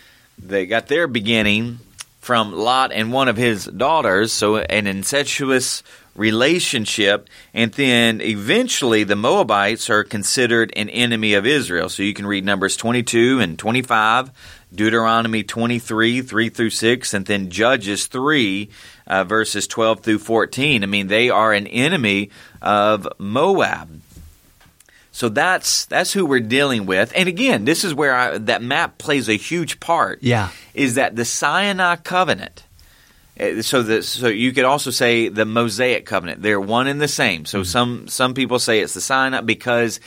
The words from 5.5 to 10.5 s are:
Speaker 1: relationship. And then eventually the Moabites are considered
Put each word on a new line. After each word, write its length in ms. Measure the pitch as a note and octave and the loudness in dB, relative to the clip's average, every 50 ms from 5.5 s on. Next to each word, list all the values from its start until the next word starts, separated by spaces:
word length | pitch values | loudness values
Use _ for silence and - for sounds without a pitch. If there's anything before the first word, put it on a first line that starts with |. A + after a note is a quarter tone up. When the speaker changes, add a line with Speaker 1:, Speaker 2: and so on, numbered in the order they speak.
| C3 B2+ B2+ - - - - - - - - _ - | 0 0 0 -2 -6 -8 -10 -16 -20 -20 -20 _ -6
Speaker 1:
relationship. 1120 | - G#2+ A2 G#2+ A2+ B2+ D3+ F3+ F3 - - C#3+ A#2+ G#2 - - A2+ G2+ G2 G2+ G2+ - _ - - - _ | -2 0 0 2 2 2 2 2 2 0 -2 -2 -4 -4 -4 -2 2 2 2 2 2 -2 _ -20 -20 -20 _
And 200 | - G#2+ A#2 G#2+ | -4 -2 -2 -2
then 480 | - C#3+ C#3 C3 B2 A#2+ A#2 A2+ A2+ G#2 | 0 0 2 2 4 4 4 2 2 0
eventually 840 | - A2 A2 G2+ G2+ B2 F3+ A#3+ B3+ - - - C#3+ A#2+ A2+ G#2+ G#2+ | -2 -4 -4 -2 -2 0 0 0 0 0 -2 -2 2 2 4 4 4
the 120 | F#2+ G2+ | 2 0
Moabites 720 | G2+ A2 C3+ F#3 G3+ F3 A2 G#2 G2+ G2 G#2 A2+ G#2 - - | 2 2 2 2 2 2 2 2 2 2 0 -2 -2 -2 0
are 140 | A2 G#2+ G2+ | 0 0 0
considered 680 | - A2 G#2 F#2+ - - C3+ B2 A2+ | -2 -4 -6 -4 -2 0 2 2 4